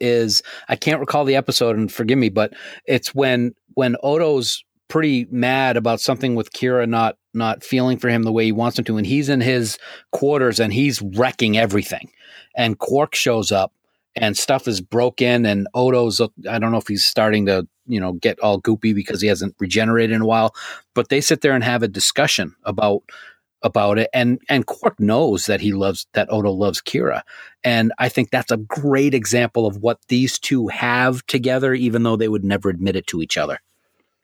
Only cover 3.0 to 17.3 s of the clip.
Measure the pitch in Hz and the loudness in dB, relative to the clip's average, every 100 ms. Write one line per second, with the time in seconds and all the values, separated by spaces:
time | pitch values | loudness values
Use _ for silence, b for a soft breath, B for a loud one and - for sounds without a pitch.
3 | - 135 135 123 120 - _ - 127 117 | 0 0 0 2 -2 -6 _ -2 0 0
4 | 139 151 160 139 113 - - _ - 160 | -2 0 2 0 -2 -6 -10 _ -6 -2
5 | 156 131 120 123 123 135 131 117 113 113 | 0 0 -2 -2 0 2 0 0 0 0
6 | 139 127 135 117 107 - 127 127 117 117 | -2 -2 -2 -2 -4 -4 0 0 0 0
7 | 110 - _ 113 113 107 - 131 127 123 | 0 -2 _ -4 -2 -4 -2 0 0 0
8 | 123 117 113 113 113 107 120 - 113 107 | 0 0 2 2 2 2 0 -2 -2 -2
9 | 104 139 143 139 120 127 113 - B B | 0 0 0 0 2 0 -2 -6 B B
10 | B - 139 147 127 107 110 104 143 117 | B -2 0 2 2 2 0 2 0 0
11 | 101 98 127 - 113 107 113 101 - - | -4 0 0 2 2 2 2 0 -2 -8
12 | - B B B B - 117 101 - 135 | -12 B B B B -4 -2 -2 -2 0
13 | 151 - 139 113 95 98 95 - _ _ | 0 0 0 0 0 0 -2 -6 _ _
14 | _ - 110 101 - 131 - 101 90 113 | _ -4 -2 -2 0 0 0 -6 -2 0
15 | 120 - 123 123 113 101 98 120 127 127 | 0 0 2 2 2 0 -2 0 2 2
16 | 120 101 110 - 92 113 113 113 - 101 | 2 0 -2 -4 -6 -2 0 0 -2 -2
17 | - - 110 | 0 2 2